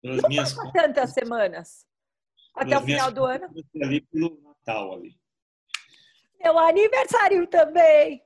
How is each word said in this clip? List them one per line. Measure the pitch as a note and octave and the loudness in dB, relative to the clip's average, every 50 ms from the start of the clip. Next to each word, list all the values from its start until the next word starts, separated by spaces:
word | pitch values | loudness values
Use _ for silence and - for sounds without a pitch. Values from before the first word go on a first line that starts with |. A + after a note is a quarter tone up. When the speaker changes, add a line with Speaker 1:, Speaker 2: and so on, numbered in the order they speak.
Speaker 1:
Pelas | - - - - | -10 -6 -4 0
Speaker 2:
Não | - - | 0 0
Speaker 1:
minhas | C#3 - - - - | 0 0 -2 -2 -6
Speaker 2:
passa | - A4+ | -8 -12
Speaker 1:
contas, | - - F4 D#4+ | -2 0 0 0
Speaker 2:
tantas | D4 - C#4+ C4 B3 - | 2 0 -2 -2 -2 -4
semanas. | C4 A#3+ A#3 A#3 A#3 G#3 F#3 E3 E3 E3+ - - - _ _ _ _ _ _ _ _ _ _ _ _ _ _ _ | -6 -6 -4 -4 -2 -4 -4 -4 -10 -16 -18 -20 -20 _ _ _ _ _ _ _ _ _ _ _ _ _ _ _
Até | - C4+ - | -8 -2 0
Speaker 1:
pelas | C#4 C#4 C4+ | 0 0 0
Speaker 2:
o | |
final | C4 C#4+ C#4 | -2 -2 0
Speaker 1:
minhas | C4 C4 A3 | -2 -2 -2
Speaker 2:
do | C4 C4 | -2 -2
ano. | B3+ B3+ C4+ F#4 | -2 -4 -6 -10
Speaker 1:
contas, | F4 D4+ D#4+ D4+ _ _ - | -14 -18 -20 -20 _ _ -8
ali | - - C#3 D3+ | -6 -4 -4 -4
pelo | _ _ E3 D#3 D#3+ E3+ D#3+ D3 C#3+ | _ _ -6 -4 -4 -4 -6 -12 _
Natal | D3 D3 _ _ - A2 G#2+ G2 F#2+ F#2 | _ _ _ _ -8 -8 -8 -8 -10 -12
ali. | F2+ F2 F2+ _ _ _ _ _ _ _ _ _ _ _ _ - - - _ _ _ _ _ _ _ _ _ _ _ F#4 | -14 -16 -20 _ _ _ _ _ _ _ _ _ _ _ _ -14 -14 -14 _ _ _ _ _ _ _ _ _ _ _ -2
Speaker 2:
Meu | E4 D#4+ E4 | 0 2 4
aniversário | D#4+ E4 E4 G4 G#4+ A4 B4 C5 C5 - - A#4 G#4 F#4 G4+ F4+ F4 | 4 4 4 4 2 2 2 0 -2 0 0 0 2 2 2 0 0
também. | - - E4+ D#4 D#4 D#4 F4 E4 D#4+ D4+ D4+ D4 D#4+ D4 B3 _ | 2 2 2 2 4 4 4 6 8 8 6 4 2 -2 -12 _